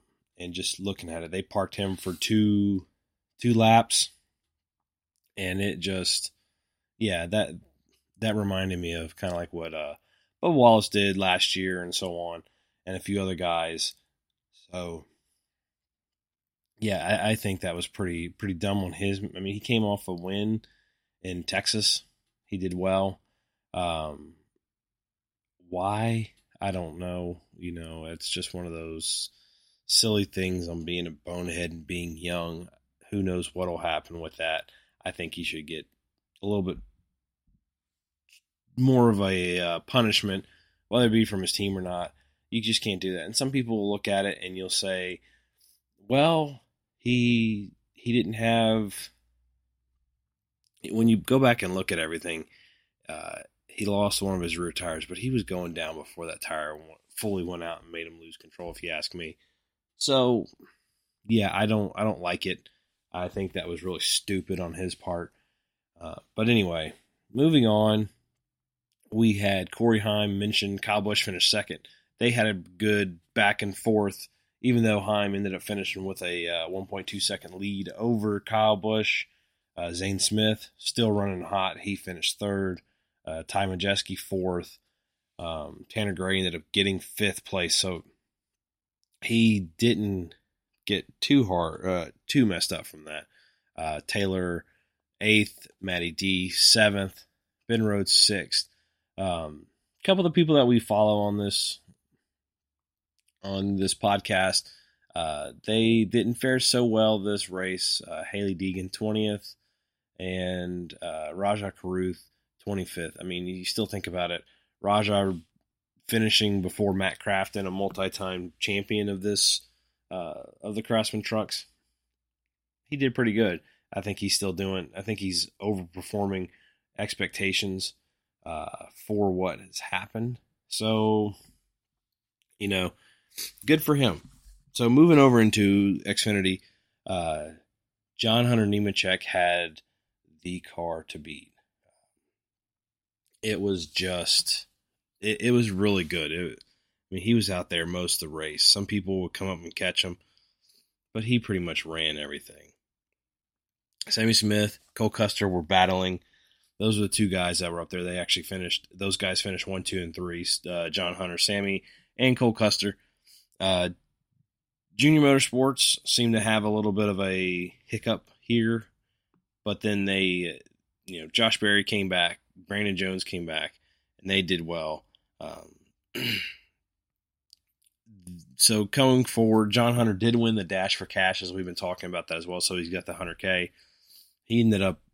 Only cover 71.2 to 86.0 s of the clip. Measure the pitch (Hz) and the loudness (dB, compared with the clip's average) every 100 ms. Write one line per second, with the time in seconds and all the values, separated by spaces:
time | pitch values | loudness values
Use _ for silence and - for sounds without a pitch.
71.2 | - 90 - 104 - 82 - _ _ _ | -2 0 2 2 -2 -12 -16 _ _ _
72.2 | 120 120 110 95 85 90 107 104 95 85 | 2 4 2 0 -8 -2 2 2 0 -6
73.2 | _ 120 104 - 101 95 117 107 101 - | _ 2 2 2 -4 -4 2 2 2 -4
74.2 | - _ _ _ 127 120 113 104 98 104 | -16 _ _ _ 2 4 4 2 2 0
75.2 | 101 98 101 92 - 101 95 98 95 95 | 0 -2 -4 -6 -6 -6 -6 -6 -8 -6
76.2 | 90 87 85 85 82 95 95 98 92 98 | -6 -4 -4 -4 -4 -8 -8 -10 -8 -4
77.2 | - 98 82 90 101 98 87 - 117 113 | -4 -4 -10 -8 -6 -6 -8 -4 -2 0
78.2 | 107 101 - 110 107 104 107 110 104 - | 0 -2 -2 2 4 4 2 0 0 -2
79.2 | - _ _ _ _ - 87 87 95 98 | -6 _ _ _ _ -10 -8 -4 -4 -2
80.2 | - 107 107 107 - _ - - 113 104 | 0 2 2 0 -6 _ -6 0 2 2
81.2 | 101 92 82 98 95 - 101 98 - 87 | 0 -4 -4 -2 -2 -4 -8 -8 -8 -6
82.2 | - - 104 98 95 87 _ _ _ _ | -6 -2 -2 0 -2 -4 _ _ _ _
83.2 | - 80 80 98 98 92 98 98 - 95 | -10 -10 -4 -2 -2 0 0 0 -2 -10
84.2 | - 95 92 90 - - _ _ _ _ | -6 -4 -2 -4 -6 -18 _ _ _ _
85.2 | _ - 85 80 76 78 - 110 | _ -14 -10 -10 -10 -16 -8 -2